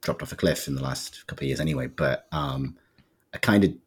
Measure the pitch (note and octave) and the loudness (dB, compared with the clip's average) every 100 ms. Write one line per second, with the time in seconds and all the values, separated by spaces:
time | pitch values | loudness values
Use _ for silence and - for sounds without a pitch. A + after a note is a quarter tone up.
0 | - - - - F2+ E2 - C2+ C2+ C2 | -4 -6 -6 0 0 2 -2 -4 -2 -4
1 | - - - - C#2 C2+ D#2 C#2+ B1+ - | -8 -14 -12 -6 -2 0 0 -2 -4 0
2 | D2 C2 - D#2 C#2+ C2+ C2+ - _ _ | 0 0 -2 -4 -2 -2 -6 -8 _ _
3 | _ _ _ - - G#2 G2 D#2+ | _ _ _ -4 4 6 6 2